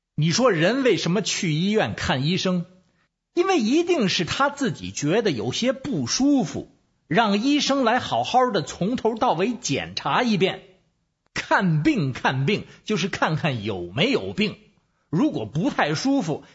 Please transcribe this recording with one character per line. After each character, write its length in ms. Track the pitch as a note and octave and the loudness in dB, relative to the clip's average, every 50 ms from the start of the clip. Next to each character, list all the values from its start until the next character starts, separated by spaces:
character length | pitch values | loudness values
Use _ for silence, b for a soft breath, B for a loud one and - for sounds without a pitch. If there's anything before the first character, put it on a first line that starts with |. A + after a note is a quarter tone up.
| _ _ _ | _ _ _
你 160 | - D3 E3+ | 0 0 2
说 220 | D#3+ A3 B3+ B3+ G3 | 2 4 4 4 4
人 300 | D#3 D#3+ F#3 A#3+ C#4 C4+ | 4 4 2 2 2 2
为 160 | B3 F#3 D3+ | 2 2 2
什 120 | - E3 | 2 0
么 120 | F3 A3 F3+ | 0 0 0
去 300 | - - - - E3 D3+ | -2 -4 -2 -2 0 0
医 180 | D3+ F3+ G3+ | 0 0 2
院 240 | G#3+ G#3+ E3 A#2 F#2 | 2 2 0 0 -2
看 300 | - - - D#3+ B2+ C3+ | -4 -2 -2 0 0 0
医 100 | D#3 F#3 | 0 0
生？ 300 | F3+ - F#3+ F3+ F3+ E3+ - - _ _ _ _ _ _ _ _ _ _ _ - | 0 0 0 0 -2 -2 -6 -12 _ _ _ _ _ _ _ _ _ _ _ -2
因 120 | E4 F4+ | 0 2
为 120 | F#4+ F#4+ D#4+ | 2 2 2
一 240 | G#3+ G#3 C4+ E4 F4 | 2 2 2 2 2
定 260 | F4 F4+ D#4+ G#3+ F3+ | 2 2 2 2 0
是 160 | - - F3 | 0 -2 -2
他 260 | - - - - C#4+ | -2 0 0 0 0
自 200 | C#4 - C#4 G#3 | 0 -2 -4 -4
己 220 | C3+ - F#2 F2+ G2+ | -4 -4 -8 -10 -8
觉 300 | - C#3+ D3 F3 A#3 A3 | -4 -2 0 2 2 2
得 80 | G#3 | 2
有 200 | D3 G#2+ G2 B2 | 0 0 -2 -4
些 220 | - - A3 B3+ C4+ | -4 -2 -2 -2 -2
不 340 | C4 - D4+ A#3+ D#3 B2 | -2 -4 -6 -4 -4 -2
舒 380 | A2+ - - B3+ C#4+ D4 C4+ G3+ | -2 0 2 4 4 4 4 2
服， 320 | C#3+ - G#2 - - _ _ _ _ _ _ _ - | 0 -4 -6 -10 -10 _ _ _ _ _ _ _ -2
让 340 | D3+ G#3 A#3 G#3 G3 G#3 A3 | 0 2 2 2 2 2 2
医 160 | C#4 D4 D4 | 2 2 2
生 260 | - - C4+ C#4 C4 | 2 0 0 2 2
来 140 | A3 A#3 B3+ | 2 0 0
好 240 | - - C3 A2+ A#2+ | -2 -2 -2 -2 -2
好 280 | - - B3+ B3+ B3 | 0 2 2 2 2
的 100 | G#3 F#3 | 2 -2
从 360 | C#3+ - - - F3 G3+ B3+ | -2 -4 -6 -4 -4 -2 -2
头 180 | B3 - A3 A#3+ | -2 -2 -2 -2
到 180 | A3 F#3+ F#3 E3+ | 0 0 0 0
尾 220 | D3+ F#3+ A#3+ A#3 | 2 0 -2 -2
检 400 | G3+ - - C#3 G2+ E2 E2 F#2+ | -4 -4 -4 -4 -4 -4 -6 -8
查 260 | - - D3 C#3+ F#3+ B3+ | -6 -4 0 2 2 2
一 140 | A#3+ G#3+ | 2 2
遍。 260 | E3 - D#3 - - - - _ _ _ _ _ _ _ _ _ _ _ _ - | 2 2 0 0 -4 -10 -20 _ _ _ _ _ _ _ _ _ _ _ _ -10
看 500 | - - - D#4+ C4 G3+ F3 D#3 D3+ D3+ | -8 -2 0 2 2 4 4 2 2 2
病 300 | D#4+ D4+ A3+ D3 C3+ A#2+ | 2 2 2 0 -2 -2
看 320 | - - A3 C#3 C3 C3+ | -2 -2 -2 0 0 0
病， 220 | D3 A3 C3 F2+ B B B _ | 0 0 -2 -4 B B B _
就 140 | - G#3+ E3+ | -4 -2 -2
是 100 | F3 G3+ | -2 -4
看 280 | - - - G#3 D#3 | -4 -2 -2 0 0
看 280 | C3+ F3+ D#3+ C3 A2+ G2 | 0 0 -2 -2 -2 -4
有 260 | G#2+ A2 - F2 F2 F#2 | -4 -4 -6 -6 -6 -2
没 140 | B2 F#3 C4+ | 0 0 2
有 240 | C4 D3 F#2+ F#2 G2 | 0 0 -2 -4 -2
病。 240 | - A3 G#3 - - - _ _ _ _ _ _ _ _ _ | -2 -2 -2 -4 -8 -16 _ _ _ _ _ _ _ _ _
如 240 | - E3+ C4+ D#4 G#3+ | -2 0 0 0 0
果 140 | C#3+ A2 | -4 -6
不 240 | G2+ - D3+ G3 C#4+ | -6 -4 -2 -2 -2
太 240 | - - G3+ D3 D#3 | 0 0 0 0 0
舒 260 | D3+ - C4+ C#4 C#4 | 0 0 2 2 2
服， 240 | G3 D#3 - B B B | 0 -2 -4 B B B